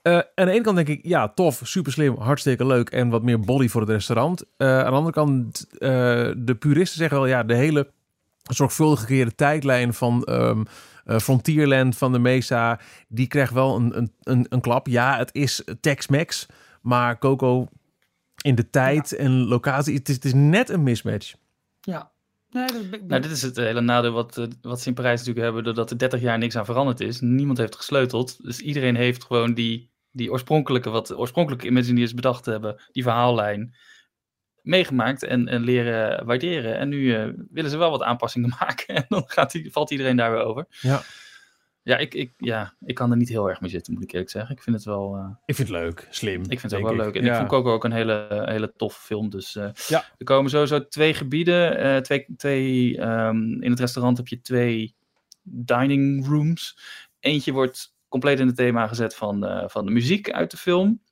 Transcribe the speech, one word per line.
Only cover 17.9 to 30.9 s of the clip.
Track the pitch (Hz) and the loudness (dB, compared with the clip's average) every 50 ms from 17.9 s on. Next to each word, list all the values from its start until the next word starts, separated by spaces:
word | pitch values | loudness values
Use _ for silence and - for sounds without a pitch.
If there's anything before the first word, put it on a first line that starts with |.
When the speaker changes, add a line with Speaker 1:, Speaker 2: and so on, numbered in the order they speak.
| _ _ _ _ _ _ _ _ _ - | _ _ _ _ _ _ _ _ _ -4
Speaker 1:
in | - 147 127 | 0 2 2
de | 117 113 _ | 2 2 _
tijd | - 139 131 135 143 151 147 - | 2 2 2 4 2 0 -2 -4
Speaker 2:
Ja. | - | -6
Speaker 1:
en | - 139 131 131 127 123 | -2 0 2 4 4 4
locatie, | 104 123 120 - 143 131 139 147 151 - | 2 0 0 0 0 0 0 0 0 -2
het | 139 - - | -2 -2 -2
is, | 139 | -4
het | 123 - | -2 0
is | 139 127 | 2 4
net | 139 143 147 165 214 254 - | 6 6 6 6 4 2 2
een | - 180 147 | 0 0 2
mismatch. | 127 120 110 - 110 107 104 - - - _ _ _ _ _ _ _ _ _ | 2 0 0 -2 -4 -4 -4 -8 -10 -20 _ _ _ _ _ _ _ _ _
Speaker 2:
Ja. | - 196 175 151 - _ _ _ _ _ _ _ _ _ | -10 -10 -10 -10 -12 _ _ _ _ _ _ _ _ _
Nee, | - 247 254 | -6 -4 -4
dat | 254 240 233 208 185 | -4 -6 -8 -10 -10
ben | 190 214 | -12 -14
ik | 196 | -6
Speaker 3:
Nou, | 175 - 131 | -2 -2 -2
dit | 139 156 | -2 -2
is | 160 131 | -6 -4
het | 123 131 123 | -6 -6 -4
hele | 120 120 110 113 120 | -2 -2 0 0 0
nadeel | 120 120 120 123 117 120 | 2 4 4 4 2 2
wat, | 113 120 117 123 - | 0 -2 -6 -6 -6
eh, | - 117 113 123 - | -8 -8 -8 -8 -12
wat | - 123 123 123 | -10 -10 -10 -6
ze | - | -6
in | 135 120 | -6 -6
Parijs | 127 123 123 120 120 | -2 0 0 0 0
natuurlijk | 123 123 117 117 113 | -2 -4 -4 -2 -2
hebben, | 117 113 113 113 | -2 -2 -2 -4
doordat | 117 113 117 113 117 | -4 -4 -4 -4 -4
er | 123 | -2
dertig | 120 131 131 131 120 | -2 0 0 0 0
jaar | 120 120 117 | 0 0 0
niks | 120 120 120 - | 0 0 -2 -4
aan | 117 104 | -6 -6
veranderd | - 117 123 143 135 120 127 | -2 -2 0 0 0 -2 -2
is. | 104 104 120 123 | -4 -6 -6 -2
Niemand | 123 120 123 135 143 143 131 | 0 2 2 2 2 0 0
heeft | 120 113 104 - | 0 -2 -4 -4
gesleuteld, | - - - 147 139 127 127 127 117 127 123 - _ - | -12 -8 -2 0 0 0 2 0 -2 -4 -4 -8 _ -12
dus | - 120 - | -12 -12 -10
iedereen | - 151 143 143 131 127 120 | -8 -6 -4 0 0 0 2
heeft | 117 123 123 127 123 - | 2 2 0 0 -2 -6
gewoon | _ 123 120 117 117 117 | _ 0 0 2 2 0
die, | 117 117 113 113 117 - _ _ _ _ _ | 0 -2 -4 -4 -6 -10 _ _ _ _ _
die | _ 131 117 - | _ -8 -6 -4
oorspronkelijke, | 131 127 123 - 151 156 139 - 135 123 120 | -4 -6 -2 0 0 0 2 2 -2 -2 -2
wat | 117 | -2